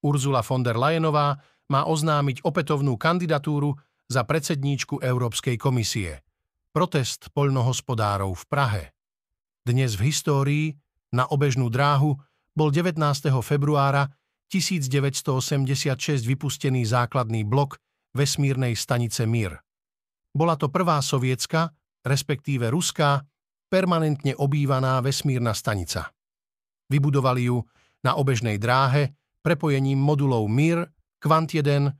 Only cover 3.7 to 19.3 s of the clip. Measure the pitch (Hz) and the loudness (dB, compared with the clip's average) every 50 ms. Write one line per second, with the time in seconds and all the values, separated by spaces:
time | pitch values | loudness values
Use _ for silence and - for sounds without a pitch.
3.7 | 139 143 _ _ _ _ _ _ 117 131 117 - 147 160 143 - 170 139 135 143 | -4 -6 _ _ _ _ _ _ -2 -2 0 0 -2 -2 0 -2 -4 -2 0 -2
4.7 | 143 123 - - 147 139 - 127 127 123 123 117 107 - - 135 123 110 - 143 | -2 -2 -4 -6 -6 -4 -2 -2 -2 0 -2 -2 -4 -4 -2 -2 -4 0 0 0
5.7 | 127 123 107 - - 110 95 82 73 69 _ _ _ _ _ _ _ _ _ _ | 0 0 -2 -2 -4 -4 -6 -6 -8 -12 _ _ _ _ _ _ _ _ _ _
6.7 | _ 156 180 175 - 151 123 - - - - - _ 143 143 139 135 131 117 131 | _ -2 -2 0 0 -2 -2 -2 -6 -10 -14 -8 _ 0 0 2 2 2 0 0
7.7 | 127 - - - 127 110 110 104 101 98 98 98 90 - - _ - 143 139 117 | 0 -2 -4 -4 -2 0 0 0 0 -2 -2 -4 -4 -6 -6 _ -2 0 0 0
8.7 | 104 95 78 - _ _ _ _ _ _ _ _ _ _ _ _ _ _ _ 120 | 0 -4 -6 -10 _ _ _ _ _ _ _ _ _ _ _ _ _ _ _ 0
9.7 | 120 131 135 123 107 90 107 147 151 - - 156 143 139 135 139 147 151 156 156 | 0 2 2 0 0 0 0 0 0 -2 -2 0 0 0 2 0 0 0 -2 -4
10.7 | 143 _ _ _ _ _ _ _ - 123 127 - 151 139 147 143 120 131 127 120 | -6 _ _ _ _ _ _ _ -2 -2 0 0 0 0 2 2 2 0 -2 0
11.7 | 113 131 143 143 147 135 143 151 139 139 - _ _ _ _ _ _ 156 156 151 | 0 2 2 2 4 4 2 2 0 -4 -8 _ _ _ _ _ _ 0 0 2
12.7 | 139 170 170 185 165 160 156 147 139 139 - 151 135 127 107 - 147 147 139 147 | 2 0 0 0 0 0 0 0 0 0 0 0 0 0 0 0 0 0 2 2
13.7 | 151 143 139 139 139 139 139 139 - _ _ _ _ _ _ _ - 190 151 - | 2 2 2 2 2 2 0 -2 -4 _ _ _ _ _ _ _ -2 -2 -2 0
14.7 | 190 165 139 131 135 143 135 139 135 - - - 131 131 123 - 151 139 135 127 | -2 -2 -2 0 0 0 0 0 -4 -4 -4 -2 -2 -2 -2 0 0 0 0 0
15.7 | 139 135 - - 113 - - - 151 131 110 117 139 135 - 139 - - - 139 | 0 0 0 -2 -2 -2 -2 -2 -2 -2 0 -2 -2 -2 -2 -6 -6 -2 -2 0
16.7 | 131 127 120 107 120 123 120 117 - 135 123 113 113 110 107 101 120 139 143 139 | 0 0 0 2 2 0 0 0 0 -2 -2 0 -2 -2 0 0 2 2 0 0
17.7 | - - _ _ _ _ _ _ _ 123 143 143 - - 143 139 135 127 131 120 | -4 -16 _ _ _ _ _ _ _ -2 -2 0 0 0 0 0 0 0 0 -2
18.7 | 117 - - - 127 120 120 113 - - 117 110 | -2 -4 -2 -2 0 0 0 -2 -2 -2 0 0